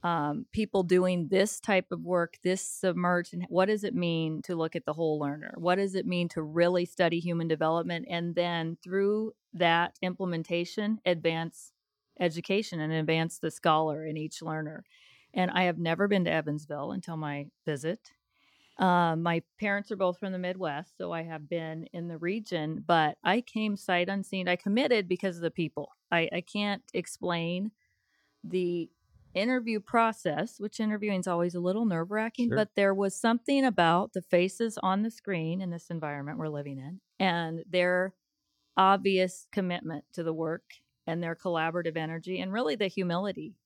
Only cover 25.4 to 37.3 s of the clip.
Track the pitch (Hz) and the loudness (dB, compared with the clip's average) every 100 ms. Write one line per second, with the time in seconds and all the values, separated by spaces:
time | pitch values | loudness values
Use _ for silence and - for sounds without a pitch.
25.4 | 170 - 160 - 143 _ _ 170 165 175 | -4 -2 -4 -4 -10 _ _ 0 2 -2
26.4 | 180 202 208 202 - 185 170 - 180 170 | -6 -4 -2 -4 -4 -6 -6 -8 -4 -2
27.4 | 170 180 208 _ _ _ _ _ _ _ | -2 -2 -4 _ _ _ _ _ _ _
28.4 | 170 185 175 175 165 _ _ _ _ 180 | -6 -2 -2 -2 -6 _ _ _ _ -4
29.4 | 214 254 233 220 - 233 226 220 175 147 | 0 0 -2 -4 0 2 2 0 -2 -2
30.4 | 208 - 208 - 220 214 208 190 185 170 | -4 -6 -10 -4 -2 0 -2 -2 0 0
31.4 | 175 175 175 202 233 170 170 214 226 - | 0 0 -2 0 2 0 0 -2 -2 0
32.4 | 240 214 214 - 196 196 196 - 233 233 | 0 2 2 4 4 4 0 0 2 2
33.4 | - 277 262 185 165 170 214 190 - 175 | 2 2 4 4 6 6 2 -4 2 4
34.4 | 185 - 226 214 185 196 220 226 - 180 | 4 0 -4 0 0 2 0 -4 -4 -2
35.4 | 160 175 190 170 - 170 151 143 143 160 | -2 -2 -4 -8 -8 -6 -4 -6 -6 -6
36.4 | 156 147 143 135 135 185 _ _ 190 | -4 -4 -6 -8 -10 -14 _ _ 0